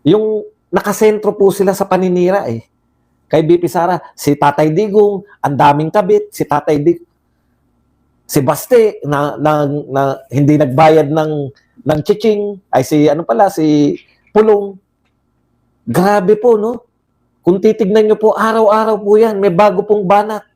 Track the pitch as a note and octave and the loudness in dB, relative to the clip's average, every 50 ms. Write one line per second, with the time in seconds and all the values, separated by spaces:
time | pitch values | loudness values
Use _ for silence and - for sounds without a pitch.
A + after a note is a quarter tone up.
0 | _ C#3+ F3 G#3+ A3 G#3+ G#3+ G#3+ - - _ _ _ _ - F#3+ - G3+ G3 - | _ 2 2 2 2 -2 -4 -4 -6 -10 _ _ _ _ -6 -4 -4 -4 -2 0
1 | A3 G#3+ G#3+ G#3 G#3 G3 - - G3 G3 F#3 - G3 F#3 F#3+ F#3+ F#3+ - F#3 F#3 | 2 2 2 0 -2 -4 -2 2 0 0 2 2 -2 -2 0 -2 -2 -2 -2 -2
2 | F#3 F#3 F3+ F3+ F3+ F3 F#3 G3+ - - A2+ A2+ - _ _ _ _ _ _ _ | 0 0 0 0 0 0 0 -2 -4 -6 -8 -10 -10 _ _ _ _ _ _ _
3 | _ _ _ _ _ _ - D3+ D#3+ D3+ F3 F3 F3 E3+ - F3+ E3 F3 F3+ E3+ | _ _ _ _ _ _ 0 0 2 2 0 0 0 -2 -4 -2 -2 -2 -2 -4
4 | - - _ - - - C#3+ C#3+ - C#3+ C#3 - D#3 D#3 D#3 E3 G#3+ G#3+ F#3+ G#3+ | -6 -12 _ -6 -2 -2 0 2 2 0 2 2 0 0 0 -2 -2 0 2 2
5 | G#3 G#3 G3+ F#3+ F#3+ _ - _ - C#3 C#3+ B2 D3 D3 C#3+ D3 D#3 D#3+ - G#3 | 2 2 0 -4 -10 _ -20 _ -6 -6 -2 2 2 2 2 2 -2 -2 -2 -2
6 | G3+ F3+ G#3+ G#3 G#3 - - - D#3 - D3+ D3 - - D#3 C#3+ D3 E3 F3 E3+ | 0 2 0 0 0 -4 -8 -8 -6 -4 -4 -4 -2 -2 -2 0 0 0 -2 -2
7 | - _ _ _ _ _ _ _ _ _ _ _ _ _ _ _ _ _ _ _ | -6 _ _ _ _ _ _ _ _ _ _ _ _ _ _ _ _ _ _ _
8 | _ _ _ _ _ _ - D3+ C#3 B2+ D3+ C#3+ - - B3+ A#3+ A3 G#3+ G3+ - | _ _ _ _ _ _ -4 -2 0 0 -4 -4 -2 0 2 2 2 2 -2 -6
9 | - C#3+ D3 C#3+ C#3+ D3 - - C#3 D3+ D3+ D3+ D3 C#3+ C#3+ D3 C#3+ - C3 C3+ | -6 -4 -2 -2 -2 -4 -4 -2 -2 0 0 0 -2 -2 -4 -6 -8 -6 -4 -2
10 | C#3 C#3 C3+ - - _ - C3+ D3 C#3 D3+ D3 D3+ C3+ B2 C3+ D#3 D#3 D#3+ D#3+ | -2 -2 -4 -6 -12 _ -2 0 2 2 2 2 2 0 2 2 4 4 4 4
11 | D3+ C#3 D3+ D#3+ D#3 D#3 D3+ D3+ C#3+ C3 - _ _ _ _ _ - C3 - D3 | 2 0 -2 -4 -4 -4 -4 -6 -8 -10 -12 _ _ _ _ _ -6 -4 -4 -4
12 | C#3 - G3+ - - A3+ G#3+ G3+ G#3 G#3 G3+ F#3+ _ _ - B2+ C3 - D#3+ D3+ | -2 -2 -4 -2 0 -2 0 0 -4 -6 -8 -12 _ _ -2 -2 -2 0 0 2
13 | D3 D3+ C#3+ D#3 E3+ - A#3 A#3 G#3 G3 - - D#3 D#3 D3+ D3 D3 C#3+ - - | 2 2 0 -2 -2 -4 0 0 0 0 0 -2 0 0 2 2 2 0 -2 -6
14 | _ _ _ _ _ _ _ G#3+ A3 A3 G#3+ G3+ G3+ G3 G3 F#3+ _ _ _ _ | _ _ _ _ _ _ _ 2 4 4 2 0 0 -8 -14 -16 _ _ _ _
15 | _ _ _ _ _ _ _ _ _ _ _ _ _ _ _ _ _ - A#2 C#3+ | _ _ _ _ _ _ _ _ _ _ _ _ _ _ _ _ _ -6 -2 0
16 | F3+ G3 G#3 G#3 F#3+ F3+ G#3+ G#3 G#3+ A#3+ A#3 G#3+ G3+ A3+ B3 A#3 _ _ _ _ | 0 2 0 0 2 2 0 2 2 2 2 2 0 -4 -6 -8 _ _ _ _
17 | _ _ _ _ _ _ _ _ _ - F3+ G3 F#3 G#3+ G#3+ G#3+ A3+ F#3 G#3 A3 | _ _ _ _ _ _ _ _ _ -2 -2 2 2 0 0 2 -2 0 2 2
18 | G#3+ G#3+ G#3+ G#3 G#3+ G#3+ G3 - G#3 A3 A3 A3+ A3 G3+ G#3 G#3+ A3 A3+ A3 G#3 | 2 2 0 2 0 0 0 0 -2 -2 0 2 2 2 2 2 0 0 -2 -4
19 | G#3 G3+ G#3 G#3+ A3+ A3+ G#3+ G3 G3 G3+ F3 E3 G#3 G#3 F3+ F3+ G3+ - G#3+ G#3 | 0 0 2 2 2 2 0 0 0 0 2 4 2 2 2 0 -2 -2 -2 -2
20 | G3+ F3 G3 G3+ G#3 G#3+ G#3+ G#3 - _ _ | 2 2 2 2 2 -2 -6 -10 -12 _ _